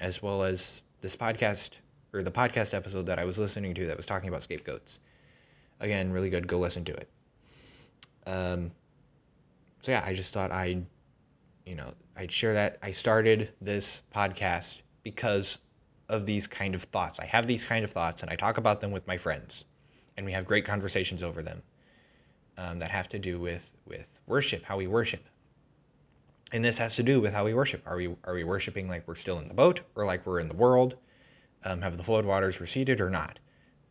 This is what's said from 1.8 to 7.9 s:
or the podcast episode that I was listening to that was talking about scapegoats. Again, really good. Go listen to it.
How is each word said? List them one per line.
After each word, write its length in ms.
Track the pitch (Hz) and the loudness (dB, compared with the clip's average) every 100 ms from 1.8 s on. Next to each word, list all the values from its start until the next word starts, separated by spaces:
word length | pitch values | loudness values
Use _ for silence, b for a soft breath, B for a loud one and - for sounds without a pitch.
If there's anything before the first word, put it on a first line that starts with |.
| - _ - | -20 _ -8
or 100 | 101 | -4
the 80 | 90 | -2
podcast 420 | 117 123 117 104 | 2 2 2 0
episode 320 | 98 95 95 87 | -2 -4 -6 -2
that 140 | 87 | -2
I 40 | |
was 140 | 90 92 | -2 -2
listening 360 | 104 104 98 90 | -2 -2 -6 -4
to 120 | 85 | -4
that 80 | 76 | -4
was 100 | - | -4
talking 220 | 98 92 | -4 -4
about 160 | 87 | -6
scapegoats. 560 | - 73 - 60 - - b b b b b b b b | -6 -10 -8 -12 -14 -20 b b b b b b b b
Again, 320 | 107 101 92 | -2 0 0
really 180 | 92 95 | 0 0
good. 180 | 87 87 | 0 0
Go 120 | 87 | 0
listen 240 | 87 87 82 | 0 -2 -8
to 80 | |
it. 160 | - - _ _ _ B B B B B | -8 -12 _ _ _ B B B B B